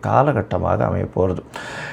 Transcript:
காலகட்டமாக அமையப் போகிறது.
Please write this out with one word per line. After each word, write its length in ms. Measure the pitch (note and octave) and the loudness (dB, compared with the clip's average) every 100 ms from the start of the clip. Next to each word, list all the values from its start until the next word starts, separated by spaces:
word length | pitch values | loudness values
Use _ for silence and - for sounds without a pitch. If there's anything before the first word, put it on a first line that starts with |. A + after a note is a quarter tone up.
| G#2 | 2
காலகட்டமாக 720 | A2+ C#3+ A#2+ - F2+ F2+ F#2+ | 4 4 2 0 -2 0 2
அமையப் 360 | G#2 F#2 F#2+ | 2 0 -2
போகிறது. 280 | - F#2 F2 - - - - - | 0 0 0 -6 -14 -12 -12 -12